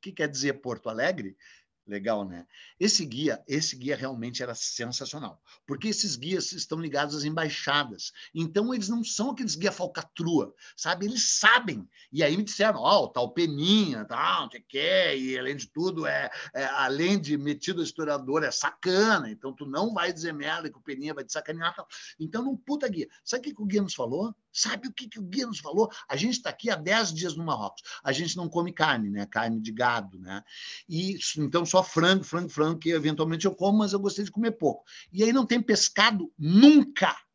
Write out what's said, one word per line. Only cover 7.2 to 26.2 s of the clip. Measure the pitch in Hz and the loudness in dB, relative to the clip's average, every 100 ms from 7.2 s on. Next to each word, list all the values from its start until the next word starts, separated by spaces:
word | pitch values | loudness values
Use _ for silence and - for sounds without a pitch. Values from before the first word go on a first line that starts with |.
embaixadas, | 147 156 160 147 - 147 135 98 - - - | -4 -2 -4 -4 0 0 0 -6 -14 -14 -14
então | 160 165 175 226 | -6 -2 0 0
eles | 254 190 | -2 -2
não | 233 | -4
são | 220 - 240 | -4 -2 -4
aqueles | 254 226 | -4 -6
guia | 156 190 | -2 -2
falcatrua, | - 175 - - - 165 165 - - - | -2 -6 -6 -12 -4 2 2 0 -10 -20
sabe? | - 160 175 | -8 -4 -2
Eles | 202 240 - - | -2 0 0 4
sabem, | 208 233 220 120 90 _ - | 6 4 2 -6 -10 _ -10
e | 135 | 0
aí | 151 170 | 2 2
me | |
disseram, | 208 - 214 196 | -2 2 2 4
"Ó, | 127 151 | 6 6
o | 120 | 4
tal | 127 120 | -2 -2
Peninha, | 165 170 143 165 214 190 120 104 | 0 0 0 4 4 4 -2 -4
tal, | 117 160 185 | -2 0 0
não | 127 | -4
sei | 120 | -12
o | _ | _
quê, | 135 160 190 175 139 | -4 0 2 2 0
e | 131 131 | -2 -4
além | 127 143 | -4 -6
de | - | -8
tudo, | - 185 160 147 | -4 -4 -2 -2
é, | 143 139 - - | -2 -4 -8 -10
é, | - | -6
além | 135 139 135 139 175 202 | -4 0 0 2 2 2
de | 147 147 | 2 -2
metido | 143 147 - 175 | -2 -4 -4 -4
historiador, | 156 - 156 143 131 151 | -4 -4 -4 -4 0 0
é | - | 0
sacana, | - 147 - 180 185 220 202 123 | -2 -4 -4 0 4 4 4 0
então | 107 135 | -8 -10
tu | 131 143 | -10 -8
não | 143 214 | -2 -2
vai | 208 175 | 0 -2
dizer | 165 165 | -2 -6
merda | 151 143 165 156 | -6 -6 -6 -6
que | 139 | -12
o | |
Peninha | 131 135 147 | -12 -8 -8
vai | 143 | -8
te | 131 | -6
sacanear, | 156 151 165 165 - | -8 -6 -4 -6 -6
tal." | - - - - | -16 -18 -18 -10
Então, | 160 226 | -6 -4
num | 254 269 | -4 -6
puta | - 294 262 | -4 -4 -2
guia. | 175 - _ | -4 -8 _
Sabe | - 254 | -8 -6
o | |
que | 294 | -6
que | 220 | -6
o | 208 | 0
guia | 202 | 0
nos | 190 | 0
falou? | - 117 143 220 214 _ | -4 -4 -2 -4 -8 _
Sabe | - 226 202 254 | -4 -2 -2 -8
o | |
que | - 233 | -12 -14
que | 220 | -12
o | |
guia | 185 208 240 | -6 -6 -6
nos | 190 | -8
falou? | 147 170 220 - - | -2 0 0 0 -6
A | |
gente | 139 | -2